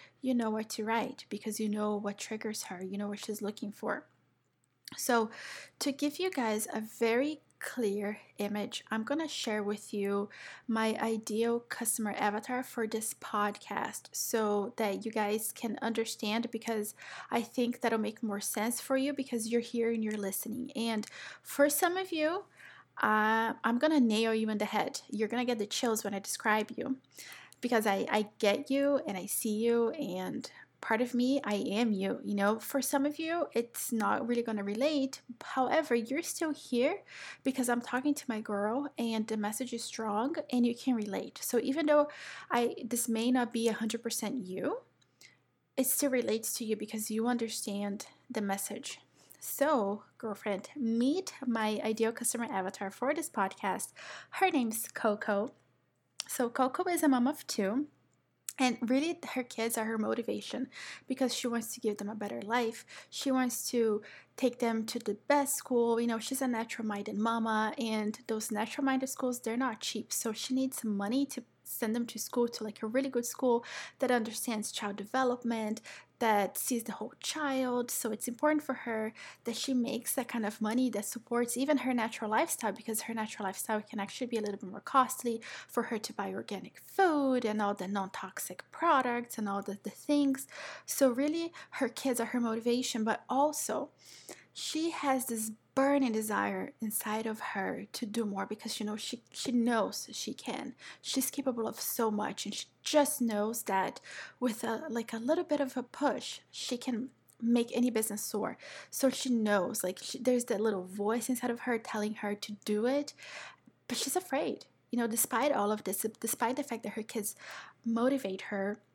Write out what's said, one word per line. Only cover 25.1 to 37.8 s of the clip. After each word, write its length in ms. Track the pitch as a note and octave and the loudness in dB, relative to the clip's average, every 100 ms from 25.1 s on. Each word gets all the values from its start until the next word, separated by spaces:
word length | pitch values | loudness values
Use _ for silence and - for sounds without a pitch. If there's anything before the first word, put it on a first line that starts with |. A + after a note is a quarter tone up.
| G#3+ A3 | -2 0
gonna 160 | A#3+ | 0
get 140 | B3 A#3 | 0 0
the 80 | G3+ | 0
chills 380 | - A#3+ A3 | 0 2 2
when 100 | G#3 | 0
I 60 | G3 | -4
describe 520 | - - A3 G#3+ G#3+ A3+ | -4 -2 4 4 2 -4
you 200 | - C4 _ - - - - - | -4 -4 _ -20 -18 -18 -20 -8
because 280 | B3 A#3 G#3+ | 2 4 4
I, 180 | G3 - | 2 2
I 180 | G#3+ G#3 - | 2 0 2
get 320 | G#3 G#3 C#4+ | 4 4 2
you 320 | C#4 C#4+ C#4 G#3 | 2 4 4 2
and 100 | F#3+ | -4
I 80 | F#3 | -4
see 300 | - A3 G#3+ | -2 0 2
you, 340 | A#3 A#3 A#3 | 4 4 2
and 600 | D#4+ G#3 F#3 F#3 - - - - _ | 0 -4 -2 -4 -4 -8 -14 -20 _
part 220 | - A3 | 0 2
of 140 | B3 A#3+ | 2 2
me, 260 | B3 C4+ | 2 2
I 120 | A#3+ G#3 | 2 -2
am 360 | - G3+ A#3 | 0 2 2
you, 280 | G3 G3 - | 2 0 -2
you 120 | G3+ G3+ | -2 2
know. 240 | G3+ A3 | 4 4
For 240 | - C#4 | 0 -2
some 200 | - C#4 | 2 2
of 140 | C#4+ D4 | 2 0
you, 300 | D#4+ E4+ D#4+ | -2 0 0
it's 380 | - A#3 - - | 0 -2 -4 -2
not 360 | A3+ G3+ G#3 A#3 | 0 2 2 2
really 160 | A#3+ | 0
gonna 200 | A#3 G#3+ | 0 -2
relate. 580 | G3 G#3 C#4+ D4 C4+ - - - | -2 0 2 2 0 -4 -14 -16
However, 520 | - - B3+ D#4 D4 A#3+ | -6 0 2 2 4 2
you're 260 | A3 C#4 | 2 -4
still 300 | - - D#4+ | -4 -2 -2
here 480 | D4 - A#3+ C4+ G4+ - - - - | -2 -2 2 2 0 -6 -16 -14 -4
because 240 | C4+ C4 B3 | -2 0 2
I'm 140 | A#3+ | 0